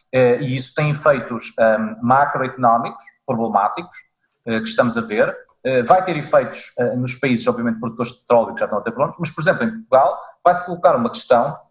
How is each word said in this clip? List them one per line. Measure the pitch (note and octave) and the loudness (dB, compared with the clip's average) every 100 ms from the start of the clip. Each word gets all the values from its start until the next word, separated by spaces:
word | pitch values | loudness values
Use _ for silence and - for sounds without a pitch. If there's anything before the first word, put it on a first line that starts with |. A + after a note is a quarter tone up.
| _ | _
Eh, | B2+ B2 B2 | 2 4 2
e | C3+ | -2
isso | C3+ C3 | -6 -6
tem | - D3+ | -4 -2
efeitos, | C#3+ D3+ C3+ - A2+ - - | 0 2 0 -2 -10 -6 2
ahm, | A2+ A2 A2 - | 2 2 -2 -2
macroeconómicos | A#2+ C3+ C#3+ C#3 B2+ B2+ A#2+ A#2 - - - _ - | 2 2 2 -2 -6 0 2 2 0 -10 -20 _ -6
problemáticos, | A#2 A2+ G#2 G#2 E3+ E3+ - _ _ _ _ | -4 0 0 0 -4 -12 -18 _ _ _ _
eh, | A#2 A2+ | -6 -4
que | A2+ | -2
estamos | - A#2+ A#2 | 0 0 0
a | |
ver. | A2 G#2+ C#3+ - - _ | -2 0 0 -2 -14 _
Eh, | B2+ C3 | -2 0
vai | A#2 F#3 | 4 2
ter | F#3 D3+ | 2 -4
efeitos, | - D3 A#2 - - - | 0 0 0 -6 -10 -4
eh, | A#2+ | -2
nos | B2 B2+ | -2 -6
países, | - C#3 A#2 B2+ | -4 -2 0 -2
obviamente, | A#2 A#2 A2 | -2 -2 -4
produtores | A#2 A2+ A2+ | -6 -6 -8
de | - | -6
petróleo | - A#2 G#2+ | 2 2 2
que | A2+ | -4
já | G#2 | -4
estão | G#2+ | -4
a | |
ter | A2+ | -4
prontos, | A2+ D3 - | -4 -4 -4
mas, | D#3+ | -8
por | - | -4
exemplo, | E3+ D#3+ | -2 0
em | A2+ | -2
Portugal | A2 - B2+ E3 - - - | -6 2 4 4 0 -10 0
vai-se | F3 F3 - | 2 2 -2
colocar | E3+ F3+ | 2 2
uma | C3 A#2 | 2 -2
questão | - - A#2+ C#3 - _ | -2 2 2 2 -4 _